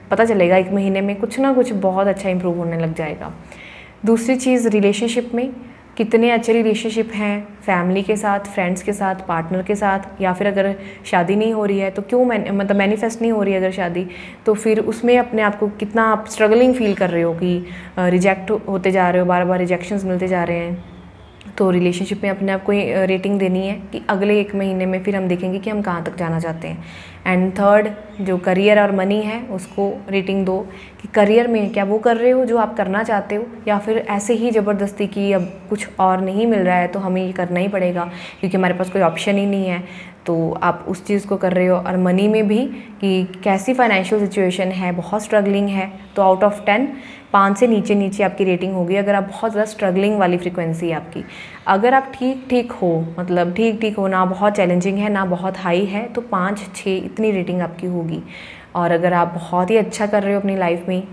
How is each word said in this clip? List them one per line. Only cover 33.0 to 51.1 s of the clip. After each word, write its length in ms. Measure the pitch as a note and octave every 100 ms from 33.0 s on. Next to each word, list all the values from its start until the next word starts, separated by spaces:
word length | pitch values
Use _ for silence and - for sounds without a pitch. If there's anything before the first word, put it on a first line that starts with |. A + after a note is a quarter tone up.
चाहते 320 | A3 G#3 G3+
हो, 120 | G#3 A#3 - -
या 100 | G#3
फिर 200 | G#3 A3
ऐसे 360 | A3 G#3 G3+
ही 160 | A3+ A#3+
ज़बरदस्ती 560 | A3 G3+ G#3 G3 G3 G3+
कि 260 | G3+ G3+
अब 100 | F#3+ F3+ - -
कुछ 180 | G#3 - -
और 200 | F#3+ F#3
नहीं 260 | F#3+ G3 A#3
मिल 140 | G#3+
रहा 160 | F3+ F3+
है 120 | F3
तो 100 | G3
हमें 280 | F#3+ F#3 F#3
ये 60 |
करना 280 | F#3 F3 F3
ही 80 | G3
पड़ेगा 420 | G3+ F3+ F3 E3+ - - -
क्योंकि 160 | F#3+ F#3+
हमारे 180 | F#3
पास 160 | F3+ F#3
कोई 120 | G3
option 340 | E3+ E3 - G3+
ही 100 | G3+
नहीं 200 | G3 F#3+
है, 180 | F3 F3+ - - - -
तो 320 | E3 E3 -
आप 220 | F3 E3+ -
उस 180 | F3+ -
चीज़ 200 | G3+ F#3+
को 100 | G3
कर 160 | F#3+
रहे 140 | F3+ F#3
हो। 100 | F3+
और 200 | F#3 F#3
मनी 320 | F#3 F#3 G#3
में 200 | G#3+ G#3
भी 180 | G#3+ C4+ - - -
कि 240 | G3 F#3+ F#3 -
कैसी 300 | G#3 F#3+ G3
financial 460 | B3+ B3 G3 F#3 G#3+
situation 480 | G3+ G3+ F#3 F3+ F#3
है, 240 | F#3 F3+
बहुत 300 | F3 E3+ G#3
struggling 460 | G#3+ G#3+ G3+ G3+ G3+
है, 240 | G3 F#3+ - - -
तो 60 |
out 220 | F#3+ F#3
of 80 | G#3 G#3 -
ten 180 | G#3 C#4 - - - -
पाँच 260 | G3+ G3 G3+
से 80 | B3
नीचे 280 | A3 F#3+
नीचे 280 | G3+ G3 G3
आपकी 220 | G3 F#3+
rating 300 | F#3+ F3 F#3
होगी 220 | F#3 F3 G3
अगर 180 | G3+
आप 80 | G3+
बहुत 280 | F#3+ - A3+
ज़्यादा 180 | G#3 A3
struggling 480 | G#3+ G3 F#3 G3+ G#3+
वाली 180 | F3+ F3
frequency 520 | F3 F3+ E3 E3 E3+
है 60 |
आपकी। 300 | D#3 -